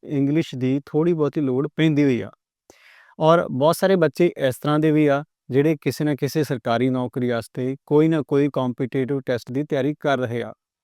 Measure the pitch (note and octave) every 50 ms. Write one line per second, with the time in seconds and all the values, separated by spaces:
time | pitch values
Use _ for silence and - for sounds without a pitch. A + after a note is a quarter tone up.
0 | - - D3 C#3 C#3 C#3 D3 E3 D#3 - D3 B2+ B2+ C3 C3+ C#3+ - - - D3+
1 | E3 F3 F3 D#3 D3 C#3 - D#3+ D3 C3 B2+ C3 D3+ - - - D#3+ D#3+ D3+ C#3+
2 | D3 C#3 B2 A2 G2+ A2 - _ _ _ _ _ _ _ - _ _ - - -
3 | - _ _ - D#3+ D#3 E3+ F3 - - C#3+ B2 C#3 D#3+ E3+ - G3 F#3 G3 F#3
4 | D#3+ D3+ - - F3 F3 - - C#3 C3 - - - D3 D3+ D3+ D#3 D#3+ D3+ D#3
5 | D3+ C#3+ C#3 C#3+ D3+ - _ _ _ - B2 C3+ C#3+ E3 D#3+ - - C#3+ - -
6 | D#3 D3+ D3 - D3 C3 - D#3 C#3+ - C#3+ A#2 - B2 A2+ A#2 B2 C3 B2+ B2+
7 | B2+ A#2+ - - B2 A#2+ A#2+ A2+ A2+ - - C3+ B2+ C3 C3+ - _ - D3 D3
8 | D#3 D#3+ D#3+ D#3 C3 - C#3+ C#3 C#3+ C#3+ - C#3 C3 B2+ A#2+ - C3 A#2 - C3+
9 | C3 A#2+ C#3+ C#3 - - B2 A2+ - - A#2+ C3+ D3+ - D#3 C3+ C3 D3 D3+ -
10 | - D3 C#3 B2+ B2+ A2 A#2+ A#2+ G#2+ A2 - _ _ _ _ _